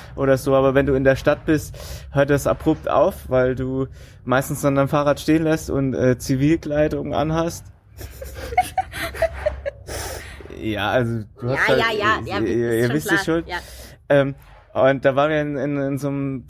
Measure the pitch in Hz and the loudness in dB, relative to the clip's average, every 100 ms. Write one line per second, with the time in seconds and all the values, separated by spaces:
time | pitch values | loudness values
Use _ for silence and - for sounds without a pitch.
0 | - - 139 131 143 135 135 135 135 135 | -14 -2 2 2 4 4 6 4 2 4
1 | 135 131 151 147 - 151 - - - - | 4 4 2 0 2 0 0 -12 -12 -12
2 | - 139 143 143 - 92 160 156 - 110 | -4 0 2 2 2 0 0 0 2 2
3 | 165 - - 127 127 131 131 131 135 - | 2 0 -2 2 2 0 -4 -4 -4 -8
4 | - - - 127 139 143 143 139 135 151 | -20 -14 0 0 0 -2 0 2 2 2
5 | 147 143 - 156 160 156 - 135 135 123 | 2 0 2 2 4 0 -2 -2 -2 2
6 | 127 123 - 131 143 165 151 147 151 151 | 2 2 0 2 2 2 0 0 0 0
7 | 143 - 151 160 165 - - - _ - | -4 -2 0 0 -2 -6 -16 -20 _ -18
8 | - - - - - - - - - - | -18 -16 -16 -12 -6 -4 -2 -4 -8 -6
9 | 679 - 659 - 605 - 554 - - - | -8 -2 -4 -2 -6 -6 -10 -12 -12 -10
10 | - - - - - 50 110 101 101 123 | -10 -12 -14 -18 -16 -10 -6 -4 0 0
11 | 117 117 107 - 120 139 196 - 226 220 | 0 -2 -8 -8 -4 0 2 2 2 0
12 | 202 214 - 196 220 110 117 113 120 147 | 0 0 -2 -2 0 0 0 2 2 0
13 | 151 - 98 165 165 175 - - - - | 0 0 2 -2 -2 -8 -10 -18 -20 -16
14 | - 143 139 139 - - - - 131 139 | 2 4 4 -2 -14 -20 -10 2 2 4
15 | 139 131 151 156 147 143 139 143 139 139 | 2 2 2 2 -2 -2 -2 -2 -2 -2
16 | 139 139 139 135 - | -4 -4 -4 -6 -10